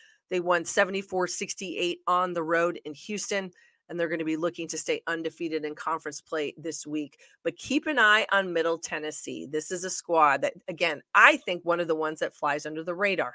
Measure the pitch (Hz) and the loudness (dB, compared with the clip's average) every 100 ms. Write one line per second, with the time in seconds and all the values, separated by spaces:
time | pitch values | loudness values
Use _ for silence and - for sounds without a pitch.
0 | - _ _ 180 175 175 165 208 185 196 | -20 _ _ -2 2 0 2 2 2 0
1 | 196 185 175 - 190 - 185 - 175 175 | -4 -2 -2 -4 -8 -8 -8 -4 -4 -2
2 | - 180 180 170 160 170 175 170 151 143 | 0 2 2 -2 0 2 2 -2 -10 -12
3 | - 208 - 202 190 - _ _ - 170 | -8 -6 -4 -4 -4 -12 _ _ -10 -4
4 | 165 165 160 156 170 170 165 156 - 151 | -2 -2 -2 -2 -2 -4 -8 -6 -2 -2
5 | - 165 160 - 165 156 151 151 160 160 | -2 -4 -6 -6 -4 -4 -4 -6 -4 -4
6 | 151 143 - 160 143 - 160 151 151 151 | -6 -12 -6 -4 -4 -6 -8 -8 -6 -6
7 | 143 - - _ 170 - - 285 311 269 | -6 -12 -20 _ -8 -8 -2 -2 0 4
8 | 214 214 - 196 185 170 165 170 - 160 | 6 6 4 2 2 0 0 -2 -4 -8
9 | 151 - - 127 104 151 - 180 180 - | -8 -8 -10 -10 -6 -6 -4 -6 -6 -8
10 | - 165 147 139 143 - - 160 170 143 | 0 6 6 6 0 -4 -10 -2 -2 -2
11 | - 196 254 311 - 175 170 170 165 160 | 2 8 8 8 0 -4 0 0 0 0
12 | 156 156 160 - 147 147 151 156 165 175 | -2 -2 -6 -2 -4 -2 -4 -8 -6 -2
13 | 202 170 127 | 0 0 -2